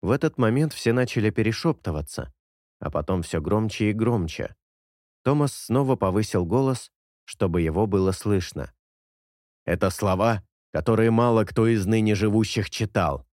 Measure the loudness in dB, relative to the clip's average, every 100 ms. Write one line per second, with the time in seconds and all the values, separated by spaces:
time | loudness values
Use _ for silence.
0 | 0 0 0 0 0 2 0 -2 0 0
1 | 0 0 0 0 -2 0 -2 -2 -4 -6
2 | -6 -10 -14 _ _ _ _ _ -6 -6
3 | -2 -2 -2 -4 0 0 0 -2 -2 0
4 | 0 0 -2 -6 -10 -10 _ _ _ _
5 | _ _ 0 2 0 -4 -2 0 2 2
6 | 2 0 0 0 0 0 0 -2 -8 _
7 | _ _ -20 -4 -2 0 0 0 2 2
8 | 0 -2 -2 -2 -2 -10 -12 _ _ _
9 | _ _ _ _ _ _ -4 0 0 0
10 | -2 2 2 0 -4 _ _ -4 0 2
11 | 4 4 4 2 0 0 2 2 2 2
12 | 2 2 2 2 0 -2 -4 -4 -4 0
13 | 0 -2 -8